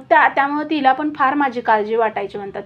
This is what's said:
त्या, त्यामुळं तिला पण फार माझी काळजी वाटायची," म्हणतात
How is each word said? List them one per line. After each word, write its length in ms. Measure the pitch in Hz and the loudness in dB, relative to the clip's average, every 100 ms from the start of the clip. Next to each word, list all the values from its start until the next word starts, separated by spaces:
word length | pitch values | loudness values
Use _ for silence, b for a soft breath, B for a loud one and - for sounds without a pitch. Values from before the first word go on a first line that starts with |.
| - | 2
त्या, 180 | 311 262 | 4 4
त्यामुळं 420 | 262 277 294 302 | 2 -2 -2 -4
तिला 240 | 311 269 | 0 2
पण 160 | 262 302 | 2 -2
फार 200 | 302 269 | 0 0
माझी 280 | 294 277 240 | 2 -2 -2
काळजी 340 | 240 220 208 226 | 0 0 0 0
वाटायची," 420 | 220 208 202 208 | 0 -2 -8 -10
म्हणतात 260 | 196 202 | -12 -12